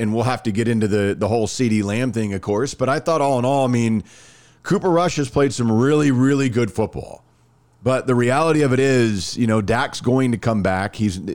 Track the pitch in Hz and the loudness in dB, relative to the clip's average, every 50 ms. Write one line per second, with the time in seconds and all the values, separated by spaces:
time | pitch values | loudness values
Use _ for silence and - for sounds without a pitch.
0 | 113 107 110 117 113 127 127 - - 117 95 110 117 120 117 110 110 101 104 104 | -2 -2 0 0 0 -2 -2 -2 -4 -4 -2 0 0 0 0 0 0 0 0 0
1 | 101 101 - 82 104 98 113 117 110 95 - - 127 113 110 107 98 101 104 117 | 0 0 0 -2 -2 0 0 0 -2 -2 -2 -2 0 0 0 0 0 -2 -2 -2
2 | 131 127 101 117 110 101 98 92 - 104 104 104 135 135 - - 131 123 143 156 | -4 -4 -2 -4 -4 -4 -6 -6 -4 -2 -2 -2 -2 -4 -4 -4 -2 -2 -2 -2
3 | - 170 160 151 139 139 135 120 120 131 139 139 131 123 123 117 117 113 113 104 | -2 -2 0 0 0 0 0 0 0 0 2 2 2 2 2 2 2 2 0 -2
4 | - - - - - - - - _ _ _ _ - - 170 202 175 185 165 170 | -4 -8 -18 -20 -20 -20 -20 -20 _ _ _ _ -4 -2 -2 0 2 2 2 2
5 | 180 170 - 156 139 123 - 143 139 139 - - 120 113 110 113 127 139 151 151 | 2 0 -2 -4 -4 -2 0 0 0 0 0 -2 0 2 2 2 2 2 2 2
6 | 147 139 131 123 131 135 143 139 139 127 104 120 120 101 - 110 107 92 - - | 2 2 2 2 2 2 2 2 0 0 0 0 -2 -2 -2 -4 -4 -4 -4 -12
7 | - - - - _ _ _ _ _ _ _ _ _ _ _ _ - 127 131 123 | -12 -14 -18 -20 _ _ _ _ _ _ _ _ _ _ _ _ -2 0 0 0
8 | - 131 127 120 120 120 131 143 160 165 156 151 147 131 127 131 135 135 131 127 | 0 0 2 2 2 2 2 2 2 2 2 2 2 2 2 2 2 4 4 4
9 | 120 113 104 92 85 - - - 123 113 110 110 101 95 110 123 143 - - - | 2 2 0 -2 -6 -6 -4 -2 0 2 2 0 0 0 0 0 -2 -4 -6 -4
10 | - 143 127 131 131 123 117 90 - 120 113 104 92 98 92 92 98 107 - - | -2 0 0 2 2 0 -2 -2 -2 -2 0 0 0 0 0 0 -4 -4 -4 -2
11 | 107 104 87 95 78 92 | -2 -2 -2 -4 -8 -8